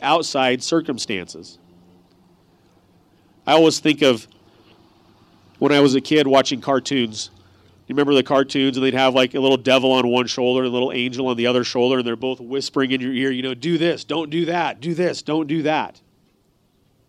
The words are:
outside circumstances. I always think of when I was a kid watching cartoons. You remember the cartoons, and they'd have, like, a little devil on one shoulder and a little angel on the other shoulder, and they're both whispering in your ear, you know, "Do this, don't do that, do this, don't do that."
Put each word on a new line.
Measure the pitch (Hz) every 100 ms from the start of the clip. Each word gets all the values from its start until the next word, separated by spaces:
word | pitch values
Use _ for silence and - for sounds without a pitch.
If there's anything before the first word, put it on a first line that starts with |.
outside | 139 165 151 139 131 127
circumstances. | - 165 156 120 - 95 87 80 - - _ _ _ _ _ _ _ _ _ _ _ _ _ _ _ _ _ _ -
I |
always | 160 160 -
think | 156 143
of | 139 110 - _ _ _ _ _ _ _ _ _ _ _ _ _
when | 139
I | 143
was | 143
a | 135
kid | - 151 135
watching | 135 131 127
cartoons. | 147 131 - 139 113 104 - _ _ _ _ _ -
You |
remember | 135 143
the | 139
cartoons, | 131 139 131 143 135 127
and |
they'd | 131
have, | 127 131
like, | 127 127
a | 139
little | 135 127
devil | 131 131 131
on | 127 120
one | 123 117
shoulder | - 123 127
and | 127
a |
little | 123 135
angel | 127 127 123 127
on | 117
the | 120
other | 123
shoulder, | 117 123 123 127
and | 120
they're | 113
both | 131 127
whispering | 120 135 139 143 131
in | 131
your | 127
ear, | 127 135
you | 127
know, | 131
"Do | 123 160 165
this, | 170 135
don't | - 151 147
do | 165
that, | 165 175 147 104
do | 160
this, | 160 175 -
don't | - 156 147
do | 160
that." | 147 151 101 - _ _ _ _ _ _ _ _ _ _